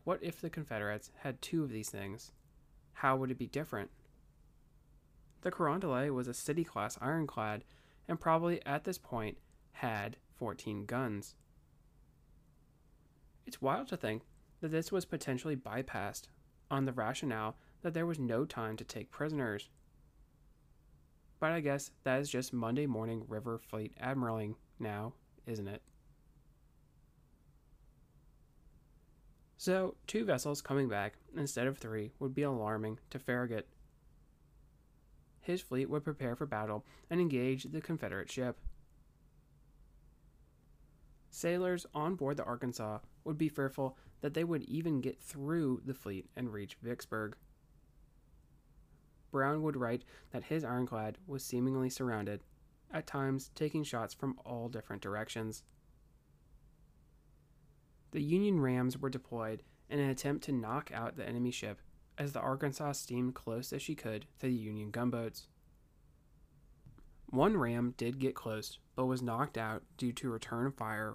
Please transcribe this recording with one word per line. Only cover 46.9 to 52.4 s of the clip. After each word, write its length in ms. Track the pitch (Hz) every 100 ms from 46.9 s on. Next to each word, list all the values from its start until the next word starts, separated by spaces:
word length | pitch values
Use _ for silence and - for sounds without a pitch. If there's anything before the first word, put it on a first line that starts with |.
| 120 - 110 107 110 - - - - - - - - - - - - - - - - - - -
Brown 320 | 139 135 151
would 140 | 156 135
write 280 | 120 120 - - -
that 140 | -
his 200 | - 160
ironclad 540 | 135 123 123 113 107 107 -
was 180 | 135
seemingly 440 | - 123 127 135 131
surrounded, 560 | 127 127 110 101 101